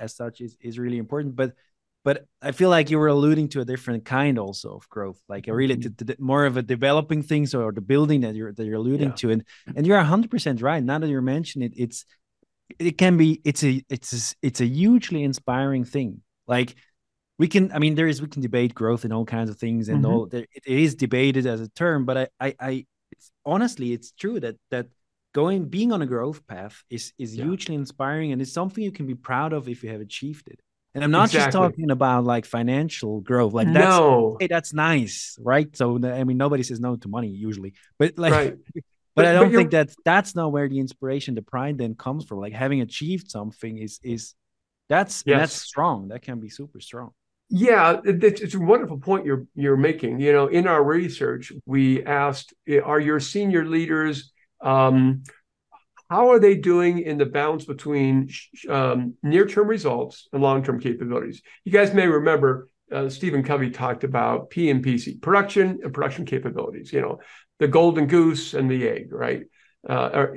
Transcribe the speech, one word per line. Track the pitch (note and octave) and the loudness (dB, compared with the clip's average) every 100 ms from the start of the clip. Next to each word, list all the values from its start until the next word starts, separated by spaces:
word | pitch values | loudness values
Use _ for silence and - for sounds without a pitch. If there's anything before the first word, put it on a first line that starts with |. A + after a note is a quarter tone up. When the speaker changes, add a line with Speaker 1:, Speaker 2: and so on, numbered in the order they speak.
Speaker 1:
as | A2+ | -16
such | - A#2+ - | -12 -14 -14
is, | A#2 _ | -18 _
is | A#2 A#2 | -16 -10
really | B2 A#2+ | -6 -6
important. | A2 D3 D3 | -6 -6 -6
But, | B2+ C3 - _ _ _ _ | -4 -6 -6 _ _ _ _
but | C#3 C#3+ _ _ | -2 -2 _ _
I | C#3+ | -10
feel | C3+ F#3 | 0 4
like | E3+ D3 | 4 4
you | D#3 | 2
were | D3+ | 2
alluding | C#3+ D3 D#3 D3 | 4 4 2 0
to | C#3 | -4
a | |
different | B2 B2+ - A#2 | -6 -8 -6 -8
kind | A2+ C3 C#3+ A#2+ | -4 0 0 0
also | G2 G2 G#2 G2+ | -4 -10 -14 -18
of | _ | _
growth, | G#2+ G2 F#2+ - | -12 -12 -14 -14
like | G2 - | -12 -6
a | |
really | A2 C3+ B2 | -2 0 -2
Speaker 2:
Mm-hmm. | A#2 G2+ A#2 | -6 -10 -10
Speaker 1:
t-, | |
t-, | A#2+ | -6
more | C3 C#3 C#3+ | -2 2 2
of | B2+ | 0
a | |
developing | A2+ A#2+ C#3 D3+ D3+ D#3 | -4 -2 2 2 0 -4
thing, | D3 D#3 C#3 | -2 -2 0
so, | C3 | -2
or | A2 | -4
the | G#2 | -6
building | G2+ C#3 D3+ D3 | 0 2 4 2
that | A2+ G#2+ | 0 -6
you're, | A2 | -10
that | G#2 | -8
you're | A2 A2 | -6 -4
alluding | A#2+ C#3+ C#3+ | -2 -2 -2
Speaker 2:
Yeah. | - | -2
Speaker 1:
to. | A#2 | -2
And, | A2 - _ - | -2 -4 _ -12
and | C3+ D#3+ | -2 2
you're | G3+ | 4
a | |
hundred | D3+ F#3+ A3+ | 4 2 0
percent | A3+ D#3 A#2+ | -2 -4 -2
right. | B2+ D#3+ | -2 -2
Now | B2 D3+ | -2 -2
that | D#3 | -2
you | C3+ | -2
mention | B2+ D3 E3 C#3 | -2 -4 -6 -8
it, | A#2+ A#2+ | -8 -6
it's, | A#2+ - - _ _ _ _ _ _ - | -8 -8 -20 _ _ _ _ _ _ -6
it | E3+ D3+ | -4 2
can | F#3 E3+ | 4 6
be, | D#3 - | 4 2
it's | D3+ C#3 | -2 0
a, | C#3+ C3 - | 0 -2 -4
it's | C3 - A#2+ A2+ | -10 -8 -8 -10
a, | - D3 | -6 -6
it's | - | -2
a | A#2+ | -2
hugely | C#3 G3+ A#3+ - D#3+ | 2 4 4 2 -4
inspiring | C#3+ C3 - B2+ C#3 C3+ | -4 -4 -4 -2 -2 -2
thing. | A#2+ C#3+ A#2+ - _ _ - | -4 -6 -6 -10 _ _ -4
Like, | B2 B2 - _ _ _ _ _ - | -2 -2 -6 _ _ _ _ _ -2
we | D#3+ | 2
can, | G3+ F#3+ | 4 2
I | D3+ | 2
mean, | D#3 | 0
there | D3+ D#3+ | 2 0
is, | C3+ | -2
we | D3+ | -6
can | C#3+ | -8
debate | B2 B2 A#2+ | -4 0 -2
growth | - A2+ A#2 A2 | -2 -2 -2 -4
in | |
all | A2 | -4
kinds | A2+ A2+ A2 | -4 -4 -6
of | G#2 | -6
things, | A#2 A#2 A2 | -6 -4 -2
and | D3 | 0
Speaker 2:
Mm-hmm. | C3+ | 2
Speaker 1:
all, | A#2 G2 | 0 -2
there, | A#2+ A2+ | -10 -12
it | - C3+ | -14 -4
is | C3 D#3 | 0 2
debated | B2+ B2+ B2+ C3+ C3 B2+ | 0 -2 2 2 2 -2
as | A2+ | -4
a | A2 | -8
term, | - E3+ D3+ | -4 -2 0
but | B2 C3 | -2 -4
I, | C3 - | -4 -6
I, | C3+ - | -8 -8
I, | C3 C3 - _ _ | -8 -8 -10 _ _
it's, | - _ _ D3 | -20 _ _ -4
honestly, | F#3 A#3+ A#3+ B2 | -2 -2 -4 -6
it's | A#2+ - | -6 -10
true | - G3+ A#3+ | -10 -8 -6
that, | A#2+ G#2+ - | -8 -12 -10
that | B2+ A#2+ _ _ _ _ | -10 -10 _ _ _ _
going, | C#3+ E3 G3 | -2 0 -2
being | D3 F3+ A#3 | -4 -2 -2
on | G#3 | 0
a | C3+ | -2
growth | A#2+ B2+ - - | -4 -6 -8 -14
path | F#2 G2+ - - | -16 -16 -18 -16
is, | A#2 - - | -14 -14 -12
is | A#2+ | -12
Speaker 2:
Yeah. | A2+ | -8
Speaker 1:
hugely | D3 F#3+ - D3+ | -6 -6 -6 -8
inspiring, | C3+ - C#3 D#3 D#3 | -8 -6 -6 -4 -4
and | C3 | -6
it's | C3+ | -6
something | E3+ F#3+ G#3 | -6 -6 -6
you | G3+ | -8
can | G3 C3+ | -8 -10
be | |
proud | B2+ - B2+ D#3 | -10 -6 -4 -4
of | D3+ B2+ | -6 -8
if | A#2+ | -12
you | A2 | -10
have | A2 | -12
achieved | G#2 - - D3+ - | -12 -12 -12 -12 -18
it. | - _ _ _ | -20 _ _ _
And | C#3 | -4
I'm | D3 | 2
not | E3 G#3+ | 4 4
just | D#3 C#3 | 4 2
Speaker 2:
Exactly. | F#3+ | 4
Speaker 1:
talking | F3+ - D#3+ | 2 0 -2
about, | B2+ C3 B2 | 2 2 2
like, | B2 A#2+ | 2 -2
financial | - A#2 A#2+ C3 D#3+ - A2 G#2+ | -2 -4 -2 -2 -2 -6 -8 -8
growth. | F#2+ B2 A2+ | 0 2 2
Like, | A2+ G2+ | 2 2
that's, | - F#3+ F3+ | 6 6 6
Speaker 2:
No. | D3+ B2 A2+ A2 | 6 6 2 -2
Speaker 1:
hey, | F3+ | -2
that's | E3+ - | -2 -4
nice, | D3+ D#3+ D3+ A2 - - - | -2 0 0 -2 -8 -14 -8
right? | A#2 C#3 D3+ | 0 2 2
So, | - B2 A#2+ | -2 -2 0
the, | B2 | -2
I | B2 | -2
mean, | C3 B2+ | -2 0
nobody | C#3+ C#3+ | 0 0
says | B2 A#2+ | -4 -6
no | B2 A#2+ | -6 -6
to | G#2 | -8
money | A2+ A2+ | -8 -8
usually, | G2 A2 G2+ F#2+ _ _ - | -8 -8 -8 -12 _ _ 0
but, | D#3 E3 | 0 2
like, | E3 | 2
Speaker 2:
Right. | D3+ C#3 - | 4 2 -6
Speaker 1:
<laughs> | _ | _
but | D#3+ - _ _ | -18 -18 _ _
Speaker 2:
But, | - | 4
Speaker 1:
I | E3+ | 6
Speaker 2:
but | F3 | 8
Speaker 1:
don't | F#3+ | 6
Speaker 2:
you're | A#3 | 6
Speaker 1:
think | E3 | 4
that | D#3+ D3 _ | 2 2 _
that's | E3 F#3 G3 | 2 2 2
not | F3 D#3+ | -4 -2
where | C#3+ C#3+ | -2 -2
the | C3+ | -2
inspiration, | C3 - C3 C#3 C#3 A2+ | -6 -6 -6 -6 -4 -8
the | |
pride | G#2 B2+ C#3 C#3+ | -6 -6 -4 -4
then | A#2 | -6
comes | A2 B2+ D3 D3 | -6 -8 -8 -8
from. | G2 | -12
Like, | G#2 | -10
having | G#2+ C3+ C#3 | -6 -2 -2
achieved | A#2+ - D3+ F#3 F#3 | -4 -6 -6 -6 -8
something | G#2+ G#2+ - A2+ A2 | -12 -12 -12 -12 -10
is, | A2 - | -14 -12
is, | B2+ A#2 - _ _ _ _ _ - | -10 -10 -10 _ _ _ _ _ 0
that's, | D#3 G3 - | 0 0 -4
and | C#3+ C#3 | 2 2
that's | D#3 | 2
Speaker 2:
Yes. | - | -4
Speaker 1:
strong. | - - E3 A#2 F#2+ | -10 -2 -2 -2 -8
That | A#2+ | -14
can | - A#2+ | -12 -12
be | A2 | -14
super | - C#3+ - | -16 -18 -18
strong. | - A#2+ A#2+ _ _ _ - | -18 -18 -18 _ _ _ -4
Speaker 2:
Yeah, | F#3 B3 A3 E3 E3+ | 2 4 6 6 4
it, | G3+ F3 | 2 4
it's, | G#3 G3+ | 4 2
it's | G3+ | -6
a | F#3+ | -2
wonderful | E3+ A#3+ - C#3+ | 4 4 2 -8
point | F3+ F#3+ C#3+ | -2 -2 0
you're, | C3+ B2+ - | -4 -6 -2
you're | C#3 C3+ | 2 4
making. | D3+ D#3+ A#2 B2 | 4 0 -4 0
You | C#3+ | 4
know, | C#3+ C#3 | 6 6
in | E3+ F3+ | 2 4
our | D#3+ | 4
research, | C#3+ E3 F3 C3 B2 B2 B2+ - - | 4 2 0 -4 -4 -4 -10 -16 -4
we | C3+ C3+ C3 | 2 2 2
asked, | - C#3+ C#3+ C3+ - _ - | 0 0 0 -4 -12 _ 0
eh, | C#3+ | 2
are | D3 D3+ | 4 0
your | D3+ D3+ | 2 -2
senior | C#3 G3+ G3+ F3 | -2 -2 0 0
leaders, | D#3+ D#3+ D#3+ D#3 D#3 C#3 - _ _ _ | 0 -2 0 -2 -2 -4 -12 _ _ _
um, | C#3 C3+ C3 C3 C3 C3+ C3+ _ _ _ _ _ _ _ - | 0 4 4 4 4 0 -8 _ _ _ _ _ _ _ -4
how | F3+ B3 | 2 6
are | A#3+ | 8
they | G3+ | 8
doing | F#3+ F3 F3 F3 F3 | 6 4 4 4 0
in | D#3+ D3 | -2 -2
the | C3+ | 0
balance | D3 D3+ D#3 | 0 -2 -2
between | C#3 C3+ D3+ C#3+ C3+ C3+ C3+ | -6 -10 -4 0 2 2 0
sh-, | - - - - | -8 -20 -16 -4
um, | C#3+ C3 B2+ B2 - | 0 0 0 -4 -6
near-term | D3 E3+ G3 G#3 G#3 | 2 2 4 2 2
results | A3 C#3+ A#2+ A2+ - - | 0 -2 -2 -6 -12 -8
and | C#3 | 0
long-term | C3+ C3+ C3+ B2 | 2 2 0 -4
capabilities? | B2+ A#2+ A#2+ A#2+ - - _ _ | -4 -6 -4 -6 -6 -14 _ _
You | G3 | 2
guys | G3+ G3+ | 4 4
may | G3 F3+ | 4 4
remember, | D3+ D#3 D3+ C3+ C3 - _ - | 4 4 4 4 0 -6 _ -8
uh, | C#3 C3+ | -6 -4
Stephen | C3+ F#3 C#3+ | -4 -2 0
Covey | C3+ C#3+ B2+ | 0 0 -2
talked | B2 B2+ B2 | -4 -6 -4
about | C3+ B2+ A#2 B2 - | -2 0 0 -2 -6
P | F3 E3 | -2 2
M | C3 | 2
P | C3 A#2+ | 0 -2
C, | - - | -4 -6
production | D#3+ G3 G3 G3+ F#3 F#3 | 2 2 2 2 2 0
and | - | -8
production | C#3 C#3 - - | -6 -6 -6 -6
capabilities, | C3 B2 - - - - | -6 -6 -8 -8 -10 -6
you | C#3 | -4
know, | B2+ - - - _ - | -4 -8 -14 -20 _ -2
the | D3 | 2
golden | D#3+ E3+ D#3+ C#3+ | 6 6 4 4
goose | F3 E3 D3+ - | 4 4 2 -4
and | C#3 C3 | -2 0
the | C3 A#2 | 0 -2
egg, | A2 - | -4 -8
right? | A#2+ B2 B2+ - _ _ _ - | -6 -4 -6 -8 _ _ _ -6
Uh, | B2+ B2+ | -2 0
or, | - C#3 | 0 0